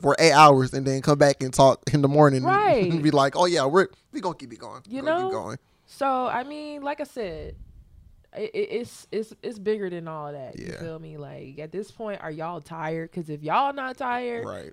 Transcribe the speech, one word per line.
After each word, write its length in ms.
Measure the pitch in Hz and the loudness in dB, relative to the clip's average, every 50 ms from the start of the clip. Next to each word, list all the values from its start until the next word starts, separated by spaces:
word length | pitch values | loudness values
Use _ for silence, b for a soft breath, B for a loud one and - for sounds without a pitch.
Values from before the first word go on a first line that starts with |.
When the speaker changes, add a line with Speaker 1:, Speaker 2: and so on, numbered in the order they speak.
Speaker 1:
for 140 | - 139 139 - | 0 2 4 6
eight 120 | 156 160 139 | 6 6 10
hours 400 | 147 156 147 139 131 131 123 131 | 10 10 10 10 8 4 0 -2
and 120 | 135 135 | -4 -2
then 160 | 135 135 135 | -2 -2 0
come 160 | 131 156 147 143 | 2 2 4 6
back 220 | 147 143 143 - 135 | 6 4 4 2 -2
and 100 | 131 - | -2 4
talk 280 | - 139 135 123 - - - - | 6 6 6 6 4 0 -2 0
in 80 | 151 | 2
the 60 | 139 | 2
morning 320 | 139 143 151 151 143 135 131 131 | 4 6 8 6 6 6 4 0
and 20 | |
Speaker 2:
Right. 560 | 349 381 403 427 392 311 240 190 175 165 165 143 | 0 2 2 2 2 2 2 2 0 0 0 0
Speaker 1:
<laughs> 0 | |
be 80 | 156 | 2
like, 240 | 147 143 135 139 139 | 4 4 4 2 2
"Oh, 100 | 156 180 | 2 2
yeah, 200 | 180 175 156 131 | 2 2 2 2
we're, 220 | 139 151 190 185 - - _ _ _ | 4 4 4 2 2 -2 _ _ _
we 80 | - 302 | -10 -8
gonna 160 | 196 185 151 | -6 -8 -8
keep 160 | - 139 120 117 | -8 -14 -18 -18
it 60 | - | -16
going. 220 | - 110 104 127 - | -16 -16 -16 -16 -16
Speaker 2:
You 140 | - 233 269 | -14 -12 -8
Speaker 1:
Gonna 140 | 269 302 320 | -4 -2 -2
keep 80 | 349 370 | -2 -2
Speaker 2:
know? 60 | 381 | -4
Speaker 1:
going." 260 | 381 - - - 117 - _ _ _ _ _ | -6 -6 -8 -8 -10 -12 _ _ _ _ _
Speaker 2:
So, 220 | _ - - 269 269 262 254 254 | _ -8 -6 -4 -2 -2 -2 -4
I 160 | 240 - 240 262 | -4 -4 -6 -8
mean, 380 | 277 302 302 302 302 294 294 | -8 -12 -14 -14 -14 -14 -12
like 180 | 277 285 302 302 | -10 -10 -10 -10
I 60 | 294 | -12
said, 500 | 285 - 254 220 180 160 156 156 - - - - - - - - _ _ - - _ _ _ _ _ - | -12 -10 -10 -10 -10 -10 -12 -14 -16 -16 -18 -20 -20 -20 -20 -20 _ _ -20 -20 _ _ _ _ _ -14
it, 160 | - 214 - - | -12 -10 -8 -6
it, 40 | 190 208 - | -6 -6 -6
it's, 360 | - 226 240 - - - - - | -6 -8 -10 -10 -16 -20 -16 -10
it's, 220 | - 214 220 - 226 _ | -10 -10 -10 -10 -14 _
it's 160 | - - 240 | -14 -12 -12
bigger 320 | 208 185 208 214 214 202 185 | -8 -6 -6 -6 -4 -6 -8
than 180 | 175 170 165 | -8 -10 -12
all 240 | 165 160 156 147 147 | -12 -12 -10 -10 -12
that. 280 | 147 143 131 - - - | -12 -12 -14 -14 -14 -14
You 80 | - | -14
Speaker 1:
Yeah. 120 | - - - | -12 -12 -12
Speaker 2:
feel 200 | 170 165 160 160 | -12 -12 -14 -14
me? 180 | 165 156 156 | -16 -16 -16
Like, 400 | 147 143 139 139 139 147 131 139 139 | -16 -16 -16 -16 -16 -18 -16 -16 -16
at 120 | 156 160 | -14 -12
this 180 | 170 190 208 - | -10 -10 -12 -12
point, 320 | - - 226 214 202 - | -12 -12 -12 -10 -10 -10
are 80 | - 160 | -10 -12
y'all 300 | 156 160 160 165 175 165 | -10 -10 -10 -10 -10 -12
tired? 500 | 151 - 165 165 160 160 165 160 165 165 | -14 -14 -12 -8 -8 -6 -6 -6 -8 -10
'Cause 180 | - 175 165 156 | -10 -12 -10 -10
if 120 | 151 147 | -10 -10
y'all 320 | 151 160 160 226 269 277 277 | -4 -2 0 0 0 -2 -4
not 240 | 277 269 262 254 | -6 -10 -10 -10
tired, 480 | - 277 247 240 247 247 240 240 233 233 | -8 -6 -6 -6 -6 -6 -8 -8 -8 -10
Speaker 1:
Right. 260 | 151 95 92 73 73 | -10 -12 -12 -14 -14